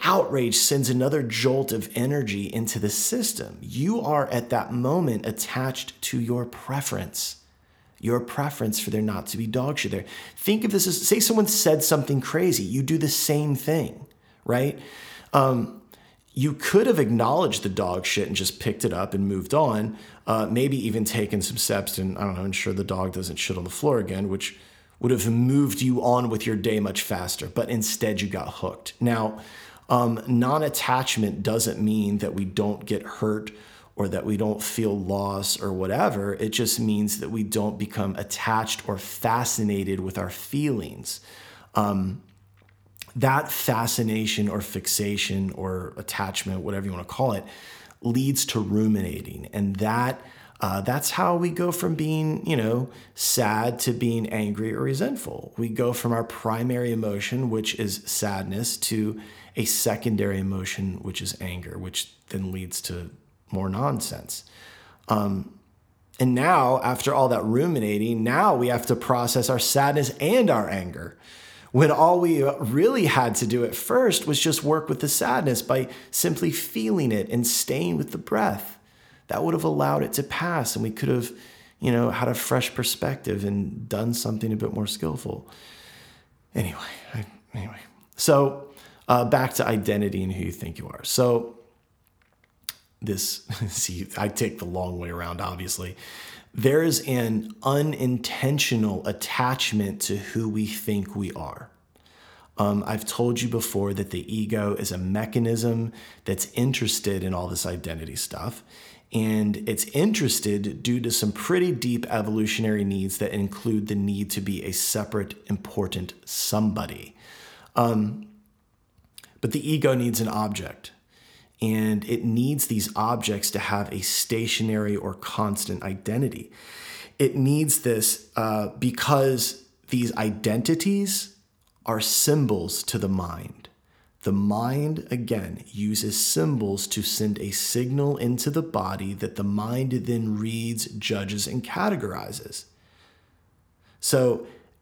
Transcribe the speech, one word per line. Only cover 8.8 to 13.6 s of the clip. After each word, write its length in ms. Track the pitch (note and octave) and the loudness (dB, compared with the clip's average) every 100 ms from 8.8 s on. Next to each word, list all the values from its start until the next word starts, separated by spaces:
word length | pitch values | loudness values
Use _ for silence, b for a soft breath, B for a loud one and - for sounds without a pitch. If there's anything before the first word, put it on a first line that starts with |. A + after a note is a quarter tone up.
| - | -2
there 140 | G#2+ | -2
not 240 | G#2+ G2+ - | -2 -4 -6
to 100 | G2+ | -6
be 80 | A#2 | -4
dog 320 | B2+ C3+ D3 | -2 -2 -2
shit 140 | G2 | -4
there. 140 | F#2+ F2+ B B - | -4 -8 B B -4
Think 280 | - G#3+ | 0 2
of 80 | G#3+ | 2
this 160 | G3 F#3+ | 2 2
as, 200 | - - | 2 2
say 120 | A3 | 4
someone 260 | - A3 G#3 | 4 4 4
said 380 | - E3+ D3+ | 4 4 4
something 380 | - D3+ C3+ C#3 | 4 2 2 0
crazy. 420 | - D#3+ F3+ - | 0 2 2 2
You 180 | F#2+ C3 | 0 -2
do 160 | C3 D#3+ | 0 2
the 100 | D3 | 2
same 460 | - - D3 D3+ | 0 2 2 2
thing, 540 | C#3 | 0